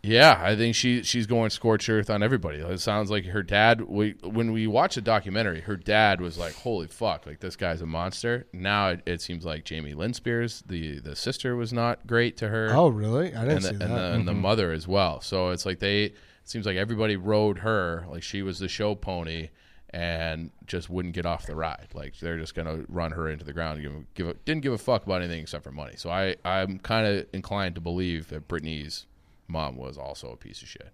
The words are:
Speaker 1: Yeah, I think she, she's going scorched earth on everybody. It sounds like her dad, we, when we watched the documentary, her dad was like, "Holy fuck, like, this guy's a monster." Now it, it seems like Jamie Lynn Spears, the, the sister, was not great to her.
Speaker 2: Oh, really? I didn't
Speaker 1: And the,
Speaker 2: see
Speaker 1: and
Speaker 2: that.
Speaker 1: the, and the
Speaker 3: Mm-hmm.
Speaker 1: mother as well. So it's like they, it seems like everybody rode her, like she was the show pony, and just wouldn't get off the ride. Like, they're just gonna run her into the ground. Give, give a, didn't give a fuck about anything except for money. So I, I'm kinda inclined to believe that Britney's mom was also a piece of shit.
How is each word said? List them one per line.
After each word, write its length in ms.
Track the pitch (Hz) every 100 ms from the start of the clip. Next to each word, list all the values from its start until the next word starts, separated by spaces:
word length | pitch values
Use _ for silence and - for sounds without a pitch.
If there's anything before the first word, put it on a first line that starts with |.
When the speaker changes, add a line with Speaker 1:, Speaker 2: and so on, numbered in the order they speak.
Speaker 1:
Yeah, 380 | 104 117 151 101
I 140 | 87 107
think 200 | 117 113
she, 260 | 127 120
she's 240 | 113 123 107
going 240 | 117 110
scorched 380 | - 113 107 -
earth 220 | 110 101
on 120 | 107
everybody. 360 | 107 127 85 76
It 220 | 82 92
sounds 300 | - 104 101
like 140 | 104 90
her 160 | 101
dad, 380 | 92 101 110 113
we, 320 | - 101 107 -
when 300 | 90 110 117
we 140 | 110 110
watched 260 | 107 180 -
the 40 |
documentary, 600 | 107 107 98 101 107 82
her 140 | 92 98
dad 440 | 87 107 107 92
was 160 | 87 82
like, 160 | 85
"Holy 320 | - 123 107 82
fuck, 400 | - 110 85 -
like, 120 | 76
this 160 | 92 -
guy's 240 | 92 82
a 40 | 80
monster." 600 | 80 90 - 117 120 -
Now 360 | 90 95 104 98
it, 100 | 87 -
it 140 | 87
seems 240 | - 85
like 200 | 85 78
Jamie 300 | - 80 73
Lynn 200 | 73 104
Spears, 480 | 123 120 117 117 - -
the, 320 | 90 78 71
the 140 | 73 71
sister, 400 | - 135 127 123
was 160 | 117
not 340 | 120 117 - -
great 300 | 117 120 -
to 100 | 110
her. 220 | 110 110
Speaker 2:
Oh, 160 | 123 170
really? 460 | 107 107 123 180
I 80 | 117
didn't 60 | 117
Speaker 1:
And 60 | 151
the, 40 | 95
Speaker 2:
see 60 |
Speaker 1:
and 60 | 101
Speaker 2:
that. 60 | 87
Speaker 1:
the, 240 | 90 92
and 140 | 113 87
the 40 |
Speaker 3:
Mm-hmm. 80 | 87
Speaker 1:
mother 300 | 92 110 90
as 140 | 80 85
well. 340 | 98 92 76
So 300 | - 98 90
it's 160 | 90 98
like 120 | 90
they, 240 | 101 101 104
it 80 | - - -
seems 220 | - 117 104
like 100 | 92
everybody 400 | 104 110 110 98
rode 420 | 95 107 107 90
her, 460 | 107 110 90 82 85
like 120 | 85
she 180 | - 98
was 160 | 95 87
the 80 | 92
show 260 | - 104
pony, 540 | 104 - 90 82 82 80 - - - -
and 600 | 82 85 82 82 80 82 - -
just 220 | 90 82
wouldn't 260 | 90 90
get 120 | 85 85
off 200 | 80 -
the 100 | 78
ride. 320 | 80 - -
Like, 220 | - 71 -
they're 180 | 85 82
just 160 | 80
gonna 300 | - 82 80 -
run 220 | 87 80
her 160 | 82 80
into 160 | 76
the 80 | 73
ground. 300 | 76 82 76
Give, 100 | 71 71 -
give 140 | - 85
a, 60 | -
didn't 180 | - 156
give 100 | 139
a 60 | 117
fuck 260 | - 117
about 160 | 98 92
anything 180 | 87 85
except 220 | 78 76
for 80 | 69
money. 220 | 69 69 -
So 140 | -
I, 260 | 90 95 -
I'm 340 | 87 95 95 95
kinda 480 | - 113 110 101 73
inclined 420 | 95 87 101 95
to 60 | 85
believe 480 | 82 87 92 82 78
that 180 | 78 76
Britney's 600 | 85 76 78 73 - - - _ _ -
mom 280 | 82 76 64
was 200 | 65 69
also 360 | 67 73 60
a 40 | 60
piece 240 | - -
of 60 | -
shit. 200 | - -